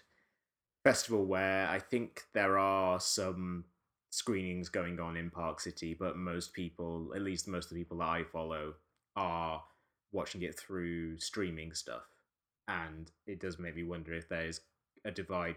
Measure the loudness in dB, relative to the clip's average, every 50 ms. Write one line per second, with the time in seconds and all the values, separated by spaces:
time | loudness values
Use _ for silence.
0 | -16 _ _ _ _ _ _ _ _ _ _ _ _ _ _ _ 6 6 6 6
1 | 4 2 2 2 4 4 6 6 8 8 8 6 6 4 2 0 0 0 0 0
2 | 0 -2 -6 -12 -10 -2 2 4 6 6 6 6 6 6 6 6 6 6 4 4
3 | 2 2 2 2 2 0 0 0 -2 -2 -2 -4 -6 -10 _ _ _ _ _ _
4 | _ _ -6 -2 0 0 0 0 0 -2 -2 -4 -4 -2 -2 -2 0 0 -2 -4
5 | -4 -2 -2 -4 -4 -4 -4 -4 -2 -2 -2 -4 -6 -8 -6 -6 -6 -6 -2 -2
6 | -2 -2 -2 -2 -2 -2 -2 -2 -4 -6 -6 -6 -6 -6 -6 -6 -6 -4 -4 -4
7 | -4 -4 -4 -4 -4 -2 -4 -4 -4 -4 -4 -4 -4 -4 -6 -8 -6 -6 -2 0
8 | 0 2 2 0 -2 -4 -4 -4 -4 -2 -4 -4 -4 -6 -8 -12 _ _ _ _
9 | _ _ -2 -2 0 0 0 0 0 0 -2 -4 -6 -12 _ _ _ _ _ _
10 | _ _ -4 -4 -4 -4 -4 -4 -4 -4 -6 -8 -10 -6 -4 -2 -2 -2 -2 -2
11 | -4 -6 -6 -6 -8 -6 -2 -2 -2 -2 -2 -6 -8 -8 -8 -8 -6 -6 -8 -10
12 | -10 -14 _ _ _ _ _ _ _ _ _ _ _ -4 -4 -4 -4 -6 -8 -10
13 | -12 -14 -16 _ _ -10 -8 -6 -6 -6 -6 -6 -6 -6 -6 -6 -4 -4 -6 -6
14 | -6 -6 -6 -6 -6 -4 -4 -4 -2 -4 -6 -8 -12 _ _ _ _ _ _ _
15 | -10 -8 -6 -6 -4 -2 -2 -2 -2 -2 -4